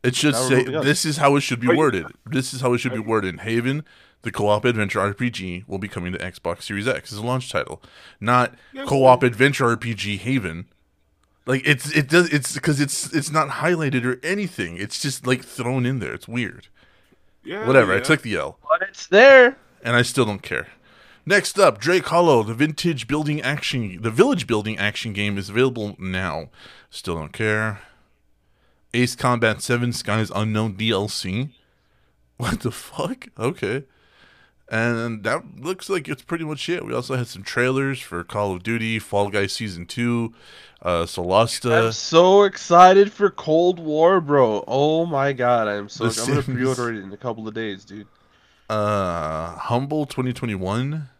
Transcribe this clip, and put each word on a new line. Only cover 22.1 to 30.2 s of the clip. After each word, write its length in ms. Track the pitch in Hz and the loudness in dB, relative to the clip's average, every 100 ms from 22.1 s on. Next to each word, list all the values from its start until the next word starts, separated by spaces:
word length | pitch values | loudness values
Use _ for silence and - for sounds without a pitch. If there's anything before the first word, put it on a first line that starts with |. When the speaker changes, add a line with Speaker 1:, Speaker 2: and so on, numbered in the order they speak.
| 170 175 127 | 4 6 4
Speaker 1:
the 100 | 107 | 2
vintage 540 | 117 151 151 175 143 113 | -2 -2 0 -4 -4 -4
building 340 | 147 151 151 | -4 -2 -4
action, 580 | 127 143 - 127 107 90 | -4 -6 -4 -6 -6 -6
the 100 | 110 | -4
village 340 | 117 240 220 117 | 2 4 2 0
building 300 | 107 104 110 | -2 -2 -4
action 360 | 101 - 117 | -4 -4 -8
game 240 | 101 104 98 | -4 -4 -4
is 100 | 92 | -4
available 460 | 107 131 117 104 - | 0 0 0 -8 -8
now. 500 | 92 92 92 78 78 _ - - _ | -6 -4 -4 -6 -10 _ -20 -20 _
Still 240 | - 92 82 | -14 -8 -6
don't 180 | 76 | -8
care. 480 | - 110 107 110 104 - _ _ _ _ _ _ _ _ _ _ | -4 -2 0 -2 -6 -16 _ _ _ _ _ _ _ _ _ _
Ace 220 | 120 123 - | -2 -2 0
Combat 460 | 127 120 113 104 | 0 2 2 0
seven 300 | - 120 120 | -2 0 0
Skies 360 | 117 - 107 | -4 -4 -2